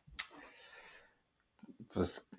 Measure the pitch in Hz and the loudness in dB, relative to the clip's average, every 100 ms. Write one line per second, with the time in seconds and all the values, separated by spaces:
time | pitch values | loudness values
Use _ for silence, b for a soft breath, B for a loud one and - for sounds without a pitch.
0 | - - - b b b b b b b | -2 2 2 b b b b b b b
1 | b b _ _ _ _ - - 110 98 | b b _ _ _ _ -20 -18 -4 0
2 | 87 - - | 4 2 -2